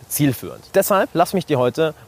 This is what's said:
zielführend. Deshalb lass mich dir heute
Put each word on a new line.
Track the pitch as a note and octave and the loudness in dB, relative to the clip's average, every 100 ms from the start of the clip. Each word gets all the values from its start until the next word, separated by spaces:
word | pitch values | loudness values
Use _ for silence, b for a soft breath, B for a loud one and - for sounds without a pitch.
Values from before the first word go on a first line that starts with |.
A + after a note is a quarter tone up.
| - | -10
zielführend. | - D3 A#2 F2 A#1 - G3 | 0 0 0 -8 -14 -2 -2
Deshalb | G3 G3 A#3+ | 2 0 0
lass | E3 E3+ | 0 0
mich | F#3+ - | 0 -2
dir | C#3 | 0
heute | B2 A#2+ D#3+ - | 0 0 -2 -4